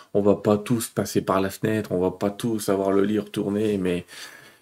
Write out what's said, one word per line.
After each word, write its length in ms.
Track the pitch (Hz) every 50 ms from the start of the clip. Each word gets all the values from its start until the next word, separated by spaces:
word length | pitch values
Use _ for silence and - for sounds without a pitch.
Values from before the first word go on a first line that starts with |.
| - _ _
on 80 | 104
va 140 | 101 104 98
pas 220 | - - 110 104 104
tous 300 | - - 120 113 110 -
passer 340 | - - 101 - - 104
par 180 | - - 95 95
la 80 | 95 95
fenêtre, 420 | - - - 110 110 107 101 -
on 80 | 92 90
va 120 | 90 92
pas 200 | - - 107 101
tous 380 | 101 - - 120 113 107 104 -
avoir 220 | 98 95 98 98
le 120 | 98 98 98
lit 140 | 101 107 107
retourné, 580 | 101 - - 107 104 101 101 104 110 107 104 98
mais 280 | 92 92 87 87 87 - - - - - - - - - - _